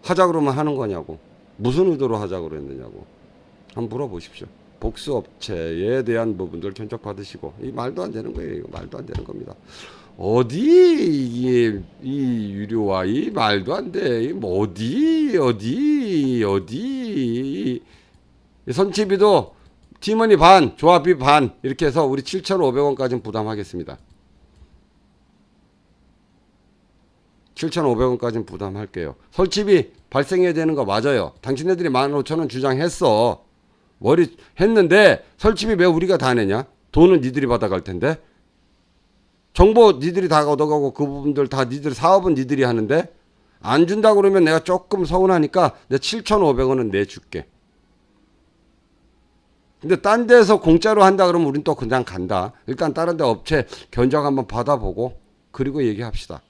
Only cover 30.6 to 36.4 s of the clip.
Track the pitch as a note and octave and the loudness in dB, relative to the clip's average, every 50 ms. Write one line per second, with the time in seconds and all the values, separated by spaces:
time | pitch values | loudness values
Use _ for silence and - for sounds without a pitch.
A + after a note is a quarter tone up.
30.6 | D#3+ D#3+ D#3+ C#3+ B2+ G2 G2 G#2+ A2+ C#3+ C#3 A#2 F2+ C#2+ - _ - C3 C#3 C3 | 0 -2 0 -2 -2 -2 -2 0 0 0 0 0 -2 -4 -8 _ -6 -6 -6 -4
31.6 | D#3 F3+ F#3+ E3+ F3 E3 C3 B2+ C3+ C#3 D3 C#3+ C3+ - D#3 D#3+ E3 C3 A2 B2+ | -2 -2 -2 -2 -2 -2 0 0 0 0 -2 -4 -4 -4 -4 -4 -4 -4 -6 -4
32.6 | C3 C#3 B2+ C3 D#3+ F3 - - F#3 C#3 A2 G#2+ A#2 A#2+ F#2+ - _ _ _ _ | -2 -2 0 0 -2 -4 -2 0 0 2 2 4 2 0 -2 -4 _ _ _ _
33.6 | _ _ _ _ _ _ _ _ - A2+ D3+ E3+ F3 - - _ - _ _ - | _ _ _ _ _ _ _ _ 0 2 4 4 4 0 -2 _ -20 _ _ 0
34.6 | F3+ G#3+ A3+ A3 F#3+ D#3+ E3+ G#3 G#3+ F#3 C3 - - _ _ _ - G#3+ A3 - | 2 4 4 4 4 6 6 8 8 6 6 4 -4 _ _ _ 0 0 0 0
35.6 | G#3 A3 A3 F3 F3 F3+ E3 E3 F#3+ F#3 F#3+ D#3 B2+ C3 B2+ A#2+ | -2 -2 2 4 4 4 4 2 2 0 0 0 2 0 0 2